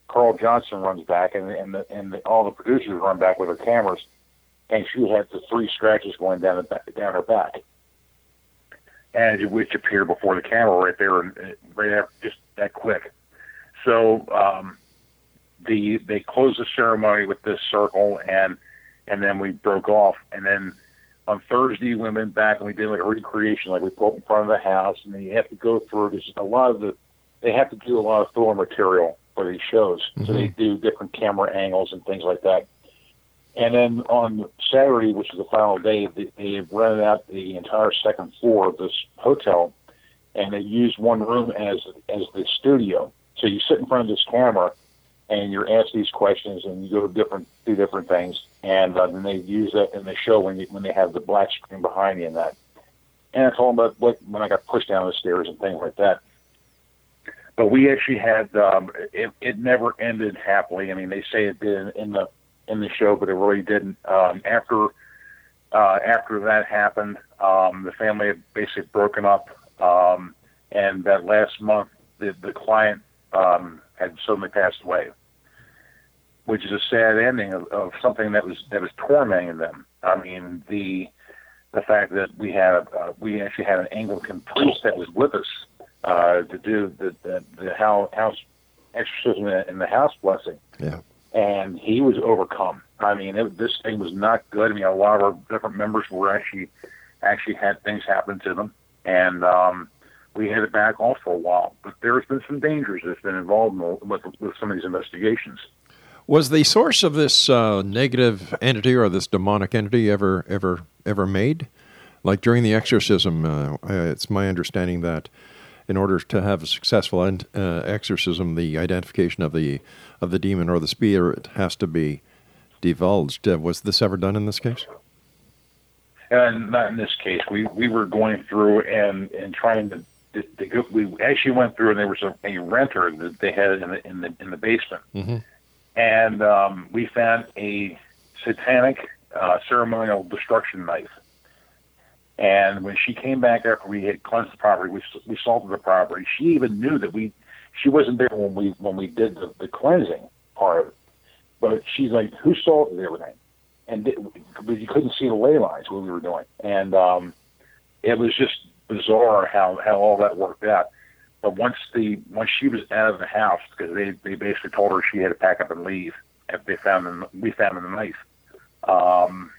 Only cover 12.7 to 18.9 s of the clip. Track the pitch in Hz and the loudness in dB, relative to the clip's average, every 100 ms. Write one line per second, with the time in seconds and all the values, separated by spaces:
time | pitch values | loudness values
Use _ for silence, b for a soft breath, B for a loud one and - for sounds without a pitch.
12.7 | - - 98 - - _ B B B B | -4 -4 -4 -6 -20 _ B B B B
13.7 | - - 117 113 110 - 104 98 95 95 | -6 2 4 6 4 0 2 2 2 -6
14.7 | 87 _ _ _ _ _ _ _ _ - | -18 _ _ _ _ _ _ _ _ -2
15.7 | 110 104 110 98 104 - - 131 117 117 | -2 0 -4 -4 -6 -4 2 2 2 -4
16.7 | - 117 110 107 104 98 98 107 101 - | 0 2 2 2 2 0 -4 -4 -6 -2
17.7 | 107 104 95 104 98 - 95 95 90 b | 0 2 2 2 0 -2 0 0 -2 b
18.7 | b b | b b